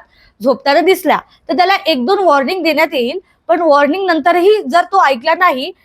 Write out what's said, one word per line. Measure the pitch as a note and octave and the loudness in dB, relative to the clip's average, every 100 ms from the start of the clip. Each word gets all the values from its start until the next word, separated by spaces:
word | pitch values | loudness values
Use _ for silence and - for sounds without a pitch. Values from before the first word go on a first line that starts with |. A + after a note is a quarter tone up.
| - _ _ _ | -4 _ _ _
झोपताना | A#3 B3 C#4 C#4+ | -4 -2 0 2
दिसला | F4 F#4+ D4+ A3 - _ - | 2 0 0 -2 -4 _ -6
तर | D#4+ | 0
त्याला | F4+ F#4+ | 0 0
एक | - D4 A#3+ | 0 -2 0
दोन | G4 | 0
वॉर्निंग | F#4 C#4+ C4+ F#4 | 2 2 0 -2
देण्यात | E4 D4 D#4+ | -2 0 -2
येईल, | D#4 A#3+ F4 - _ - | -2 -4 -6 -12 _ -4
पण | F4 | -2
वॉर्निंग | E4 C#4+ C#4+ F4+ F#4+ | 2 2 2 0 -2
नंतरही | D#4+ E4+ F4 F4+ G#4+ C#4 | -2 0 2 2 2 0
जर | E4 | 0
तो | F4+ G4 D#4 | 0 2 2
ऐकला | C4+ D4 | 0 -2
नाही | E4 F4+ C4 D4+ - | 0 0 0 -6 -12